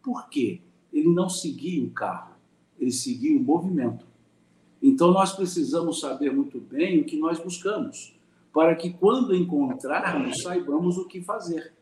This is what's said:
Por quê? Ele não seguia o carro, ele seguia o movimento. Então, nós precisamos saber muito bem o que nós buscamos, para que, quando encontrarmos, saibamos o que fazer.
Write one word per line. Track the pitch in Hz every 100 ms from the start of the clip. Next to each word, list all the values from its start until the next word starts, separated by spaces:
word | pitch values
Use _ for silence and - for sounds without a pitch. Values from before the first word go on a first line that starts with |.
Por | 262 - -
quê? | - 113 90 _ _ _
Ele | 147 160
não | 175 190
seguia | - 160 127 160 160
o | 117
carro, | - 98 90 - - _ _ _ -
ele | 127
seguia | 120 131 120 277 143
o |
movimento. | 127 170 185 165 120 117 - _ _ _ _ _ _ _
Então, | 139 135 175
nós | 185 185
precisamos | - 180 175 135 165 170 -
saber | 139 131 143
muito | 135 139 -
bem | - 135 185 170
o |
que | 143 151
nós | 160 165
buscamos, | 185 175 196 208 - - - _ _ _ _
para | 151 165
que, | 165 175
quando | - 190 254 220 185
encontrarmos, | 170 147 131 127 135 160 185 143 123 -
saibamos | 180 180 143 151 180 180
o | 185
que | 185
fazer. | 175 - 175 160 - _